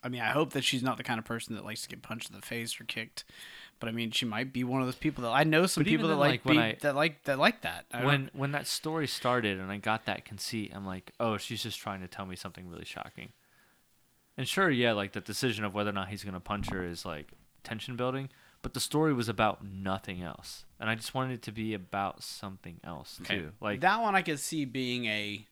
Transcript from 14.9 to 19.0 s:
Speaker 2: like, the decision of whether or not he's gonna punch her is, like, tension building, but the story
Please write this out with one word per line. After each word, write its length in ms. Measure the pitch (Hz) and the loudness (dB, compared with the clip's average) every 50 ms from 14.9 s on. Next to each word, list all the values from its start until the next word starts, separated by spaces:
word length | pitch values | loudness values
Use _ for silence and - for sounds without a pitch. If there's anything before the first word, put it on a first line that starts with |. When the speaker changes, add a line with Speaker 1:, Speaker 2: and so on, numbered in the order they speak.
| 113 | 4
Speaker 2:
like, 200 | 104 101 98 - | 4 0 -2 -4
the 80 | 107 | -8
decision 440 | - - 104 - - 131 110 101 107 | -8 -6 -4 0 0 0 2 2 -2
of 100 | 104 92 | -2 0
whether 160 | 104 104 104 | 0 0 0
or 20 | 101 | 0
not 140 | 101 95 90 | -2 -4 -4
he's 160 | 104 98 - | -6 -8 -8
gonna 160 | 104 92 92 | -8 -8 -8
punch 300 | - - 104 101 98 - | -4 -2 -2 -2 -2 -2
her 120 | 101 95 90 | -2 -2 -2
is, 200 | 87 85 85 - | -4 -4 -6 -6
like, 280 | 95 80 76 76 - - - - _ _ _ _ | -8 -8 -8 -8 -12 -18 -20 -20 _ _ _ _
tension 340 | - 117 107 - - 127 | -8 -8 -8 -8 -8 -4
building, 320 | 117 123 127 127 135 135 135 - - - - _ _ _ | -2 -2 0 0 -2 -4 -6 -12 -16 -20 -20 _ _ _
but 100 | - - | -6 -4
the 60 | 131 | -2
story 320 | - - - 147 | -2 2 4 4